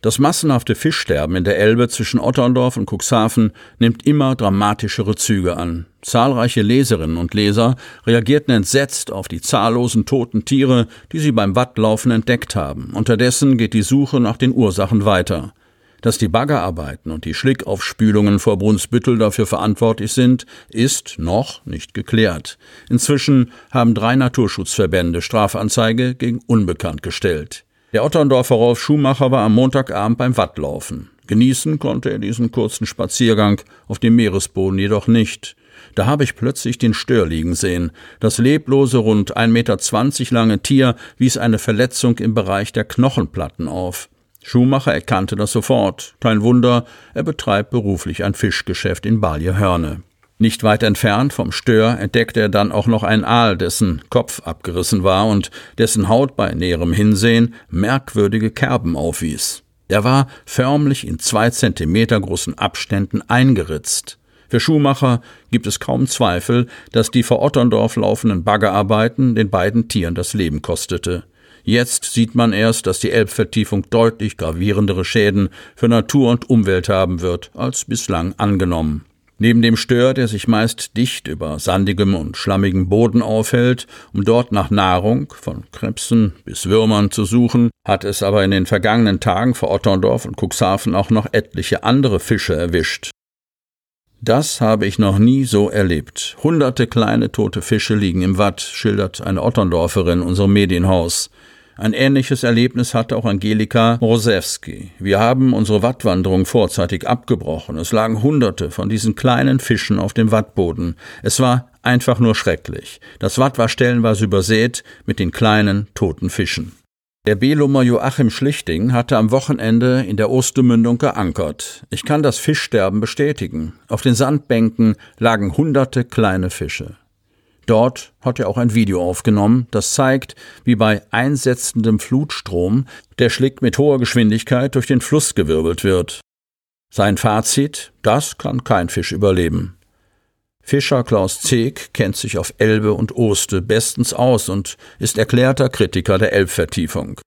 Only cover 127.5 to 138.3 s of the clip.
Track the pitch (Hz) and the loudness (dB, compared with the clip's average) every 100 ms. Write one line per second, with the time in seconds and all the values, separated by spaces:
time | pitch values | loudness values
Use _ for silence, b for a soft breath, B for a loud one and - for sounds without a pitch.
127.5 | _ - 113 120 131 - _ - 123 95 | _ 0 2 2 0 -18 _ -6 -2 -2
128.5 | 107 120 110 104 92 87 90 - 104 104 | 0 0 2 2 0 -2 -2 0 2 4
129.5 | 123 123 107 - - 131 131 - - B | 2 2 -4 -4 0 0 0 -4 -20 B
130.5 | B - 117 110 104 _ 113 127 143 131 | B -2 2 2 0 _ -2 0 0 0
131.5 | 127 - 120 110 110 - 127 151 - - | -2 -2 -2 2 0 0 -2 -2 -8 -6
132.5 | 90 90 113 131 B B - 123 - 131 | -2 0 0 -2 B B -2 -2 0 -2
133.5 | 131 123 - 147 135 120 123 110 110 - | 0 -2 2 2 2 2 2 2 2 0
134.5 | 123 135 135 123 131 - 151 - - 78 | -2 0 -2 0 0 2 0 0 -2 0
135.5 | 80 80 85 98 92 85 - _ _ _ | 0 0 -2 0 0 -2 -10 _ _ _
136.5 | _ _ _ _ - 101 98 120 107 110 | _ _ _ _ -2 0 2 0 0 0
137.5 | - 143 - - _ - 117 147 | -2 -2 -4 -16 _ 0 0 -2